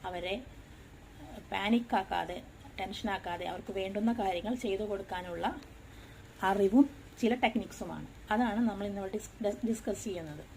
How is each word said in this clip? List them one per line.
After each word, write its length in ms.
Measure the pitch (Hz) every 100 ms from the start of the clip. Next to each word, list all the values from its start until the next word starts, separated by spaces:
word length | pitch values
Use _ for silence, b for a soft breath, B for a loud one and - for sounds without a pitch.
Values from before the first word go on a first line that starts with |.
അവരെ 360 | 190 180 175 208 262 - - - - - - - - - -
പാനിക്കാക്കാതെ, 880 | 190 202 233 233 214 190 175 170 180 - - - -
ടെൻഷനാക്കാതെ 680 | 190 202 214 190 180 175
അവർക്ക് 280 | 175 180 -
വേണ്ടുന്ന 400 | 196 190 202 226
കാര്യങ്ങൾ 420 | 233 190 175 202
ചെയ്തു 280 | 240 220 190
കൊടുക്കാനുള്ള 720 | 214 196 - 180 180 170 196 277 - - - B B B - -
അറിവും 460 | 190 196 196 233 277 - - -
ചില 140 | 226
ടെക്നിക്സുമാണ്. 720 | 247 226 226 190 - 180 156 151 - -
അതാണ് 280 | 220 240 208
നമ്മൾ 280 | 233 196 202
ഇന്നിവിടെ 240 | 202 190
ഡിസ്-, 320 | 214 - -
ഡിസ്-, 220 | 208 - 226
ഡിസ്കസ് 360 | 226 - -
ചെയ്യുന്നത്. 420 | 220 180 156 147 -